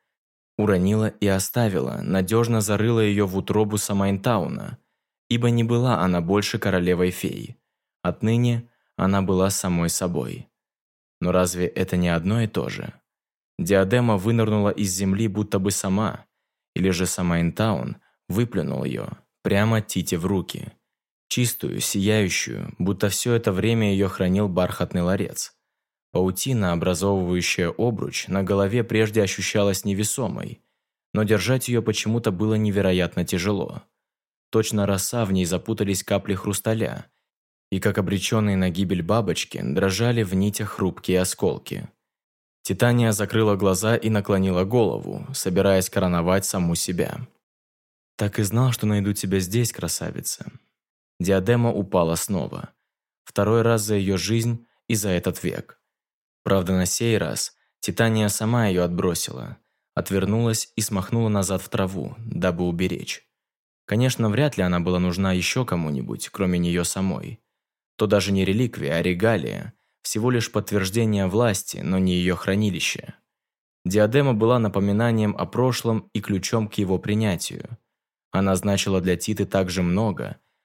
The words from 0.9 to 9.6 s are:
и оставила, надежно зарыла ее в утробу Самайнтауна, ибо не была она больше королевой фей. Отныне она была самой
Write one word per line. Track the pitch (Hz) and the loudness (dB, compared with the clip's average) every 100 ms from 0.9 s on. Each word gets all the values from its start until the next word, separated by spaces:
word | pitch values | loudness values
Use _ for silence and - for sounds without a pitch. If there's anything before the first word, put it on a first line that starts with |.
| 107 110 | 2 0
и | - 101 | 0 0
оставила, | 95 - 123 113 92 64 57 | 2 0 0 0 0 -2 -4
надежно | 52 95 92 113 117 117 | -2 0 2 2 2 2
зарыла | 104 101 110 113 | 2 2 2 2
ее | 107 101 101 | 2 2 2
в | 95 | 0
утробу | 92 101 107 104 | 0 0 2 0
Самайнтауна, | - 101 98 98 117 110 73 71 50 - _ _ _ _ - | -2 0 0 0 0 0 0 -6 -10 -14 _ _ _ _ -4
ибо | 117 120 | 0 2
не | 117 | 2
была | 117 120 127 98 | 2 2 2 2
она | 90 90 | 2 2
больше | 85 101 98 110 | 2 0 0 -2
королевой | 101 92 87 87 90 | 0 2 2 2 2
фей. | 87 - 50 - - _ _ _ _ | -2 -6 -6 -10 -16 _ _ _ _
Отныне | 90 87 110 117 120 117 117 _ _ - | -6 -2 2 2 4 0 -4 _ _ -2
она | 95 98 | 2 2
была | 95 92 95 | 2 2 2
самой | - | 0